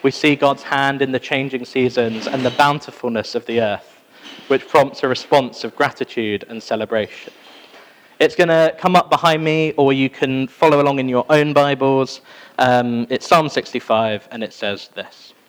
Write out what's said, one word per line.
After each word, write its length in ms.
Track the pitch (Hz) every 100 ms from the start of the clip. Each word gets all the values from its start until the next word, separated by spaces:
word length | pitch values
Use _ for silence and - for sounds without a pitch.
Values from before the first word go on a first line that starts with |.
We 80 | 135
see 260 | - 151
God's 280 | 143 143 135
hand 400 | - 143 139 135
in 80 | 135
the 80 | 131
changing 460 | - 139 135 127
seasons 600 | 123 135 127 123 113 110
and 180 | 104 135
the 60 | 123
bountifulness 840 | 123 143 147 - - 123 113 -
of 100 | 120
the 160 | - 117
earth, 400 | 110 98 - _ _ - - - -
which 200 | - -
prompts 360 | - 185 -
a 40 | 135
response 560 | 123 - 147 123 -
of 120 | 117
gratitude 720 | - 143 - 127 - 110 101 -
and 120 | 113
celebration. 680 | - 110 107 110 101 - - - - - - - - _ _ _
It's 160 | 156
gonna 380 | - 170 160 160 -
come 160 | 185
up 160 | 180 -
behind 320 | 151 165 160
me, 300 | 160 156 156
or 200 | - 139
you 160 | 135 135
can 380 | - 139 131 131
follow 340 | - 160 143
along 160 | 143 139
in 100 | 131
your 200 | 123 -
own 240 | 151 147
Bibles. 680 | 143 143 135 135 135 131 - - - - -
Um, 480 | 127 123 123 117 117
it's 160 | 127 -
Psalm 220 | 170 151
sixty-five, 760 | 139 - 120 - 110 110 107 -
and 120 | 120
it 80 | 107
says 380 | - 104 98 -
this 400 | - 92 - - _